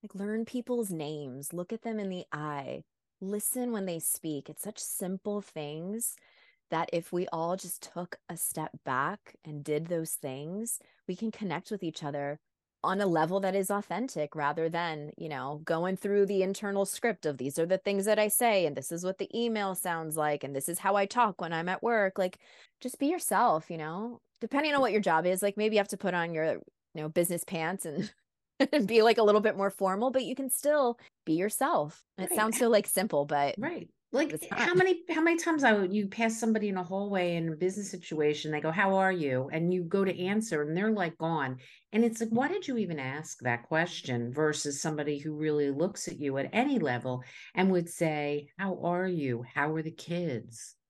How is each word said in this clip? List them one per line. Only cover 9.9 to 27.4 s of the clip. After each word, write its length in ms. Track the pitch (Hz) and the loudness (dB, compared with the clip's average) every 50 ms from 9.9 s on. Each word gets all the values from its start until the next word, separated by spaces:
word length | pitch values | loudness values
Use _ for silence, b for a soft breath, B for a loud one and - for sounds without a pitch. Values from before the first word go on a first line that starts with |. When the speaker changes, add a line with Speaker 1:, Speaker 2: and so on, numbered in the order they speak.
| 175 165 160 156 - | -2 -2 -2 -4 -6
Speaker 1:
things, 680 | - - 139 131 135 143 156 180 202 226 233 - - b b b b b - | -6 -6 -8 -8 -6 -8 -8 -6 -6 -6 -6 -8 -8 b b b b b -8
we 80 | 185 | -6
can 160 | 180 226 226 | -4 -4 -6
connect 400 | 214 - 214 185 151 160 - - | -4 -4 -4 -2 -2 -4 -4 -6
with 120 | 220 190 - | -8 -4 -4
each 200 | 165 156 - 165 | -6 -6 -4 -6
other 360 | 147 139 143 143 143 147 156 _ _ _ _ _ _ _ _ - | -4 -4 -4 -4 -4 -6 -8 _ _ _ _ _ _ _ _ -2
on 180 | 165 185 196 | 0 0 2
a 60 | 208 190 | 2 2
level 320 | 170 160 160 160 185 196 | 4 4 2 2 2 0
that 160 | 196 190 185 | 0 2 0
is 160 | 202 190 190 | 0 0 0
authentic, 640 | 202 202 202 - 180 190 247 269 - 165 151 147 - | -2 -4 -2 -4 -4 -4 -4 -4 -4 -4 -6 -4 -4
rather 340 | 156 147 143 147 170 160 165 | -2 -2 0 0 0 -2 0
than, 420 | 165 170 175 170 156 151 147 151 - - | 0 -2 -2 -2 -4 -6 -8 -12 -12 -10
you 100 | - 160 | -8 -8
know, 340 | 151 131 127 135 147 151 160 | -6 -6 -6 -6 -8 -8 -2
going 340 | - 170 160 170 185 190 185 | 0 0 0 2 0 -2 -2
through 300 | - 202 202 202 202 190 | -2 0 4 4 4 4
the 160 | 202 190 185 | 4 2 2
internal 420 | 190 196 - - 202 196 196 196 | 0 0 -4 -4 -2 0 0 0
script 400 | 190 - - - 233 208 - - | 0 -2 -2 -2 -2 -2 0 -2
of, 120 | 160 143 127 | -4 -2 -2
"These 200 | 123 139 139 170 | -4 -4 0 0
are 80 | 165 | 2
the 140 | 170 185 180 | 2 2 0
things 260 | _ 202 202 196 196 | _ 0 0 0 2
that 140 | 214 214 208 | 2 4 4
I 80 | 214 214 | 2 2
say, 380 | 208 - 247 233 214 196 175 151 | 2 2 4 4 4 4 4 2
and 100 | 143 - | 0 -2
this 140 | 135 - | -6 -6
is 120 | 170 170 180 | -6 -4 -4
what 140 | 185 190 - | -4 -4 -4
the 120 | 196 - - | -6 -6 -2
email 400 | 226 233 233 220 214 202 196 185 | -2 -2 0 0 0 -2 -2 -2
sounds 420 | 175 - 185 170 165 165 156 151 | -4 -4 -4 -4 -4 -4 -4 -2
like, 280 | 160 151 151 147 147 - | 0 2 2 2 0 -2
and 120 | 139 139 | -4 -6
this 140 | 139 - - | -4 -4 -4
is 100 | 170 - | -6 -2
how 160 | - 196 196 | 2 2 4
I 120 | 202 196 196 | 4 2 2
talk 340 | - 247 240 214 190 - | 4 4 4 4 2 -2
when 100 | 185 165 | -6 -4
I'm 180 | 170 160 165 180 | -2 -2 0 -2
at 120 | 185 - | -2 -2
work." 380 | - 233 240 220 202 190 190 - | 0 2 4 4 4 2 2 0
Like, 180 | 190 185 - - B B B B B B B _ | -2 -2 -2 -6 B B B B B B B _
just 180 | - 254 - - | -10 -10 -4 -2
be 80 | 277 277 | 0 0
yourself, 640 | 359 349 - - 202 190 233 240 170 156 156 - | 0 0 -2 0 2 4 6 6 4 2 0 -4
you 60 | 170 160 | -8 -8
know, 440 | 156 156 165 185 214 240 240 - _ _ _ _ | -6 -6 -6 -6 -6 -8 -10 -12 _ _ _ _
depending 360 | - 226 - 269 302 311 294 | -8 -2 0 0 2 2 4
on 60 | 285 | 4
what 100 | 262 226 | 4 4
your 100 | 196 214 | 4 4
job 240 | 202 185 165 160 165 | 4 6 4 4 4
is. 160 | 180 185 185 | 4 2 2
Like, 160 | 208 202 202 214 | 2 0 0 2
maybe 180 | 214 214 214 | 0 4 4
you 40 | 208 | 4
have 80 | 202 202 | 2 2
to 80 | - 185 | -2 -4
put 160 | - 196 180 | -2 0 0
on 200 | 175 170 170 170 | 0 -2 -2 -2
your, 120 | 156 160 160 127 78 - - _ _ _ _ _ | 0 0 0 0 -2 -4 -14 _ _ _ _ _
you 80 | 160 | -8
know, 80 | 151 151 | -8 -2
business 340 | 156 185 175 175 180 170 | 2 2 2 2 0 -4